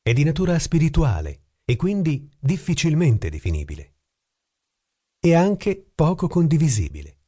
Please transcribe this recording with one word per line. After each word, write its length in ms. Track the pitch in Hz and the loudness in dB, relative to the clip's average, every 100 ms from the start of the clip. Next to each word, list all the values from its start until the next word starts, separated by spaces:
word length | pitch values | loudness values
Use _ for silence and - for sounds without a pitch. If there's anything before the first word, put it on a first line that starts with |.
È 120 | - | 0
di 100 | 120 | 2
natura 340 | 147 156 180 165 | 2 0 0 0
spirituale 840 | - 170 156 151 147 87 76 71 _ _ - | 0 0 2 2 2 0 -6 -12 _ _ -4
e 100 | 123 | -2
quindi 540 | 180 202 160 143 143 _ | 0 0 -2 -2 -8 _
difficilmente 880 | 139 190 - 170 165 156 170 107 87 | -2 -2 -2 -2 0 2 2 2 -2
definibile. 680 | 76 90 78 73 73 71 _ _ _ _ _ _ _ _ _ _ _ _ _ | -6 -4 -6 -6 -12 -16 _ _ _ _ _ _ _ _ _ _ _ _ _
E 140 | 170 165 | 2 4
anche 560 | 190 196 208 190 - - | 2 0 -4 -6 -10 0
poco 320 | 156 180 175 | 0 2 -2
condivisibile. 920 | 175 165 156 156 110 78 73 71 _ | 0 2 2 2 0 -2 -8 -18 _